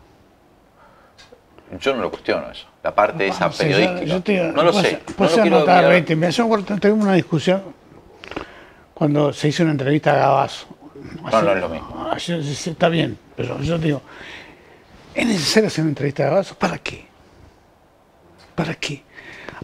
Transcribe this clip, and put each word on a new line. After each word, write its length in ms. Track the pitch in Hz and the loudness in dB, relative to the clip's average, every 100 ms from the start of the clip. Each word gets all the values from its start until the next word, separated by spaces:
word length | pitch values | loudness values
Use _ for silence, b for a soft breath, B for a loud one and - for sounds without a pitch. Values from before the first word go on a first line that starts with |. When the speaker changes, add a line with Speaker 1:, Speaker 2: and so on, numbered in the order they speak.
| - _ _ _ _ _ _ _ b b b b - - _ - - 92 | -20 _ _ _ _ _ _ _ b b b b -20 -20 _ -20 -18 -4
Speaker 1:
yo 140 | 135 127 | -2 -2
no 60 | |
lo 80 | 87 | -4
cuestiono 400 | - - 92 62 | -4 -4 -4 -4
eso, 160 | - - _ | -14 -20 _
la 100 | 82 | -2
parte 320 | 90 104 165 95 | 2 2 2 -2
Speaker 2:
Bueno, 80 | |
Speaker 1:
esa 160 | 90 87 | 0 -2
Speaker 2:
sí, 120 | - 82 | 0 2
yo, 60 | 98 | 4
Speaker 1:
periodística. 280 | - 180 | 2 0
Speaker 2:
yo 180 | 151 185 | -4 -2
te 100 | 180 | 0
digo, 120 | 196 - | 0 0
Speaker 1:
No 100 | - | 2
lo 80 | 170 | 4
Speaker 2:
puede 120 | 202 | 4
Speaker 1:
sé, 60 | 147 | 2
Speaker 2:
ser, 100 | 82 - | 0 -6
puede 100 | - | 0
Speaker 1:
no 60 | |
lo 60 | 196 | 2
Speaker 2:
ser 120 | 196 | 4
Speaker 1:
quiero 160 | 214 196 | 4 4
Speaker 2:
nota 120 | 180 180 | 6 6
de 20 | - | 6
Speaker 1:
mirar. 120 | 175 | 4
Speaker 2:
rating. 140 | 160 160 | 4 0
Mira, 140 | 170 | 0
yo 120 | 226 233 | 0 2
me 60 | |
acuerdo, 240 | 214 185 202 | 0 0 0
tuvimos 240 | 202 214 | 2 2
una 100 | 202 | 4
discusión 480 | 185 156 156 190 190 - - - - - - B B B B B B B | 2 2 0 0 0 -4 -18 -20 -20 -20 -20 B B B B B B B
cuando 400 | - 156 147 147 | -2 0 2 0
se 160 | 123 151 | 0 -2
hizo 140 | 143 | 0
una 100 | 160 | 0
entrevista 380 | 147 135 151 151 | 0 0 0 2
a 40 | 139 | 2
Gavazo. 480 | 135 135 135 - - - - - - - | 4 2 0 -6 -18 -20 -20 -20 -18 -14
Speaker 1:
No, 60 | - | 0
Speaker 2:
Hace 140 | 110 | 2
Speaker 1:
no 100 | 101 | 4
es 80 | 95 | 2
lo 80 | 87 | -2
mismo. 380 | 80 - - 320 | -8 -10 -10 -8
Speaker 2:
hace, 300 | - - 170 | -6 -4 -4
sí, 120 | 143 | -4
sí, 160 | 135 - | -6 -8
está 200 | 156 170 | -2 0
bien, 260 | 165 139 104 - | 2 -2 -6 -14
pero 240 | - 120 127 | -10 -8 -6
yo 160 | 139 165 | -4 -2
digo, 240 | 160 139 B B B B B B B B _ - - | 0 -2 B B B B B B B B _ -20 -12
¿es 120 | - 247 | -4 -2
necesario 420 | 196 139 220 208 | 0 2 2 2
hacer 120 | - | 0
una 80 | 156 | -2
entrevista 320 | 139 139 139 | -2 -4 -2
a 60 | 135 | 0
Gavazo? 240 | 175 185 - | 0 -2 -4
¿Para 200 | 180 160 | -4 -4
qué? 300 | - - - _ - - - _ _ _ _ _ _ _ _ - - | -10 -14 -18 _ -20 -20 -20 _ _ _ _ _ _ _ _ -20 -12
¿Para 200 | - 160 | -6 -6
qué? 280 | 151 - 143 - B B B B B | -6 -10 -10 -14 B B B B B